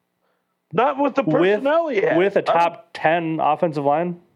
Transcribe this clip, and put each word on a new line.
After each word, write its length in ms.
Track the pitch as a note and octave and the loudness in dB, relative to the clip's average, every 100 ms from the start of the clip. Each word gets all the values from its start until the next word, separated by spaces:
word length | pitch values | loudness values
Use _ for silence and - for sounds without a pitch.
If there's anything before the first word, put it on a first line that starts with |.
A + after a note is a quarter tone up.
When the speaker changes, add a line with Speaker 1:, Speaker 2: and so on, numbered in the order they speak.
| _ _ _ _ _ _ _ | _ _ _ _ _ _ _
Speaker 1:
Not 260 | F3 C4+ C4 | -2 0 0
with 160 | C#4 | -2
the 80 | - | -2
Speaker 2:
With, 120 | - | 0
Speaker 1:
personnel 540 | - G3 G#3 C4+ E4 E4 | 2 2 2 0 0 0
he 120 | G#3 | 0
has. 160 | G#3+ D#3+ | 0 2
Speaker 2:
with 200 | G3 F3 | 2 0
a 20 | |
Speaker 1:
I 40 | |
don't 120 | - | 2
Speaker 2:
top 340 | E3+ E3+ E3 - | 2 0 -2 -16
ten 440 | - D#3 E3+ D#3+ D#3 | -4 0 0 -2 -2
offensive 440 | C#3 D3+ F3 D3 | -2 0 -2 -2
line, 360 | C#3+ D3+ F3 F3 _ | 0 0 -2 -6 _